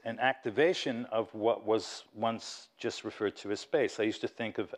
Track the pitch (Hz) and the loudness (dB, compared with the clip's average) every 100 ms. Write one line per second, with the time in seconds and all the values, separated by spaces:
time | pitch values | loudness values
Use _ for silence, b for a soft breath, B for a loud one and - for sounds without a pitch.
0 | 113 113 127 - 120 104 165 175 147 117 | -6 0 0 0 0 4 4 4 -2 -4
1 | 123 110 104 110 110 - 104 110 - - | -2 -2 -2 2 2 2 2 2 2 -10
2 | - 107 113 113 - - - _ 120 - | -14 -2 -2 -2 -6 -14 -18 _ -4 -4
3 | 110 - 101 - 101 101 - 151 107 - | -8 -2 -2 0 -4 -4 0 2 2 2
4 | 110 - 110 - 113 - 98 | 0 0 -6 -4 -4 -4 -6